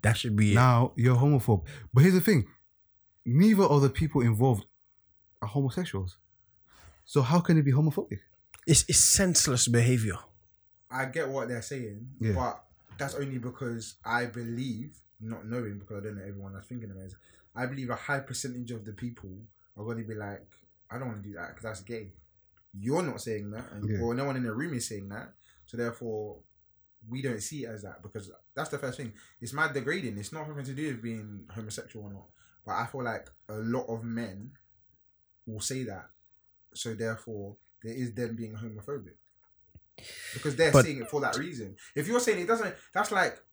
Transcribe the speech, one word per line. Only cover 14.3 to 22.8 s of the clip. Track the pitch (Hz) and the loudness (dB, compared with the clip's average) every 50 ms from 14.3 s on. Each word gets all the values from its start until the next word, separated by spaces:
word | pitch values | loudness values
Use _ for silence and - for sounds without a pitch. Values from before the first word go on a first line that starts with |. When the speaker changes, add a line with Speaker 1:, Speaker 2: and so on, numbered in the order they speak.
| 110 120 117 117 117 120 135 131 113 107 135 151 - _ _ _ _ _ | -6 -8 -8 -6 -6 -6 -4 -6 -6 -8 -8 -12 -16 _ _ _ _ _
Speaker 3:
not | 110 110 113 - - | -10 -10 -10 -10 -8
knowing, | 107 117 123 117 104 101 101 | -6 -6 -6 -6 -6 -10 -12
because | 98 _ 107 101 | -12 _ -12 -10
I | 98 | -10
don't | 107 101 | -10 -10
know | 101 95 | -10 -12
everyone | 101 98 98 98 95 95 | -12 -12 -12 -14 -14 -14
that's | 95 - _ | -16 -16 _
thinking | 123 123 110 101 | -14 -12 -12 -12
about | 95 95 95 | -14 -14 -16
it, | 92 92 _ _ _ _ _ _ _ _ | -16 -18 _ _ _ _ _ _ _ _
I | 117 127 | -6 -6
believe | 127 139 135 131 120 | -6 -6 -8 -4 -6
a | 117 | -6
high | - - - 143 135 | -6 -2 -4 -4 -4
percentage | 135 - 127 - - 131 123 123 123 117 | -4 -6 -8 -8 -8 -8 -8 -8 -8 -8
of | 120 110 101 | -10 -10 -10
the | 107 | -12
people | 101 - 123 120 117 - - 95 92 101 113 113 _ _ _ _ _ | -12 -8 -10 -10 -10 -12 -16 -16 -16 -16 -18 -20 _ _ _ _ _
are | 101 107 | -10 -8
gonna | 113 117 113 113 | -8 -6 -8 -8
be | 107 110 | -10 -10
like, | 107 101 101 101 - - _ _ _ _ _ _ _ _ _ | -8 -8 -10 -10 -12 -16 _ _ _ _ _ _ _ _ _
"I | 113 123 | -12 -10
don't | 135 123 | -10 -8
wanna | 110 104 | -10 -10
do | 98 104 98 | -12 -14 -12
that | 85 87 - - | -12 -14 -14 -14
'cause | - | -12
that's | - 110 107 - | -10 -10 -10 -10
gay." | - 104 117 113 104 95 - - _ _ _ _ _ _ _ _ _ _ - | -12 -12 -12 -12 -12 -14 -18 -20 _ _ _ _ _ _ _ _ _ _ -14
You're | 98 | -8